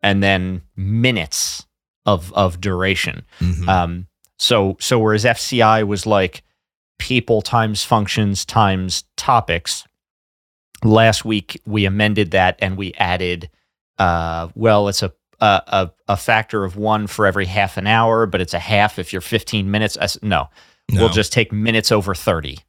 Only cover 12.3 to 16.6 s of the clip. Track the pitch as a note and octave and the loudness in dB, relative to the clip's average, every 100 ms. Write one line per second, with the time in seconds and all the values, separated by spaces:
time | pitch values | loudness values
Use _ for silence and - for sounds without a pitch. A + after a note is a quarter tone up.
12.3 | F#2+ F#2 - G2 F#2+ G2 - F#2+ F2+ F2+ | 2 2 0 -4 -4 -8 -4 -2 -2 -4
13.3 | F2 D#2+ _ _ _ _ _ F#2 E2+ E2 | -6 -10 _ _ _ _ _ 0 0 -2
14.3 | E2 E2+ G#2+ A2 G#2 G2+ G2 G2 - _ | -4 -8 -2 2 4 2 -2 -6 -8 _
15.3 | _ G#2+ G2 - G2+ F#2 _ _ G2+ - | _ 4 4 2 -2 -2 _ _ -4 2
16.3 | A2+ A2 A2 | 0 0 -4